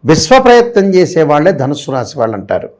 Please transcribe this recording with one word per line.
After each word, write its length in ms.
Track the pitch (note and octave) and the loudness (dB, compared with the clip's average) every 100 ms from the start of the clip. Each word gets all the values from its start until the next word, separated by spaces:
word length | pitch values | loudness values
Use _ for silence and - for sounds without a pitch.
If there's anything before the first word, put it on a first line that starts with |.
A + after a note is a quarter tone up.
విశ్వ 340 | - D#3 - C4 | 0 0 4 2
ప్రయత్నం 560 | B3+ A#3+ A#3 A3 G3 | 4 4 2 0 0
చేసే 280 | F#3 E3 E3 | 0 0 0
వాళ్ళే 300 | D3+ D3 D#3+ | 0 2 0
ధనుస్సు 380 | F#3+ C3 C#3+ - | 0 -4 -6 -6
రాశి 280 | C3 A2+ C#3+ | -8 -8 -6
వాళ్ళు 180 | A2+ G#2+ | -6 -6
అంటారు. 340 | G2 - - _ | -6 -6 -6 _